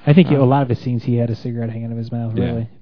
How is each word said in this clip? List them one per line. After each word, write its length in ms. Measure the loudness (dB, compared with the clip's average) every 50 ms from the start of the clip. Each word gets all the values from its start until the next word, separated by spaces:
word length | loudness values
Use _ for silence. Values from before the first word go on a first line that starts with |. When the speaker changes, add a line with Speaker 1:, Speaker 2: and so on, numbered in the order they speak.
| 0
Speaker 1:
I 60 | 4
think 160 | 6 6 6
he, 80 | 6 4
Speaker 2:
Uh, 60 | 4
Speaker 1:
a 20 | 4
lot 180 | 4 4 2
of 60 | 2
his 100 | 0 -2 -2
scenes 240 | -2 -4 -4 -2 -2
he 100 | -2 -2
had 140 | 0 0 -2
a 60 | -4
cigarette 340 | -6 -8 -8 -6 -6 -6 -6
hanging 160 | -8 -8 -8
out 60 | -8 -8
of 40 |
his 140 | -8 -8 -8
mouth, 260 | -6 -6 -6 -4 -4
Speaker 2:
Yeah. 60 | -4 -2
Speaker 1:
really, 220 | -2 -4 -6 -6 -8 -12 -14